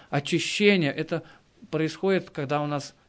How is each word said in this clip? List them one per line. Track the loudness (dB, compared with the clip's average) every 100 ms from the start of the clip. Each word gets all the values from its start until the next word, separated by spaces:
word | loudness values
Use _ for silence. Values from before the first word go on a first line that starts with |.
| -4
очищение. | -4 0 -2 0 2 4 6 2
Это | -2 -4 -4 -6 -20 _ _ -6
происходит, | -2 -2 -2 0 0 0
когда | -8 -2 -2
у | -2
нас | -4 -6 -16